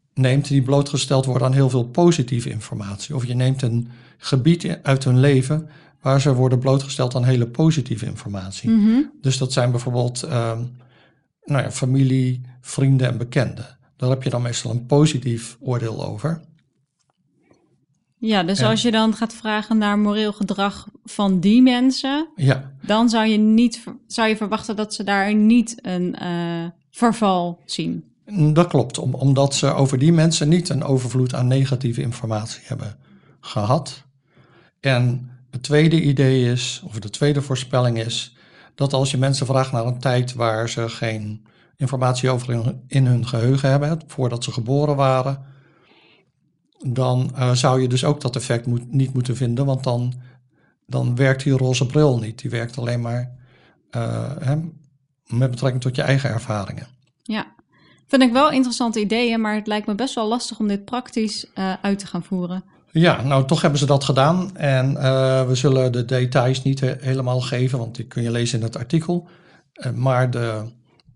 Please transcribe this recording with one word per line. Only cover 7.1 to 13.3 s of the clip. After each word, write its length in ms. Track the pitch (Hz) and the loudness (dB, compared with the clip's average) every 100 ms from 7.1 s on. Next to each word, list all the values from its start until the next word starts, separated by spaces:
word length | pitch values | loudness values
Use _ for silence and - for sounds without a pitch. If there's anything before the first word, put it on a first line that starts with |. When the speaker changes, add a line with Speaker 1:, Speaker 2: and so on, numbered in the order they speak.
| 123 | 0
Speaker 1:
aan 80 | |
hele 240 | 127 123 117 | 2 2 0
positieve 580 | - 160 160 120 110 104 | 2 2 2 -2 -6 -8
informatie. 640 | 104 107 101 95 - - | -10 -10 -10 -10 -6 0
Speaker 2:
Mhm. 320 | 226 214 240 294 - | 4 4 4 0 -2
Speaker 1:
Dus 160 | 135 131 | -2 -2
dat 160 | 131 | 0
zijn 180 | 135 123 | 0 0
bijvoorbeeld, 520 | 127 131 123 123 120 | 0 -2 -2 -2 -4
ehm, 380 | 165 123 117 113 123 - - _ _ _ _ _ - | -4 -4 -2 -4 -8 -12 -20 _ _ _ _ _ -4
nou 180 | 139 | -2
ja, 80 | - | -2
familie, 720 | - 127 135 135 131 127 127 - - | -4 0 2 2 2 0 -4 -10 -18
vrienden 460 | - - 135 131 123 | -10 0 2 4 2
en 100 | 107 | -2
bekenden. 600 | 120 | -4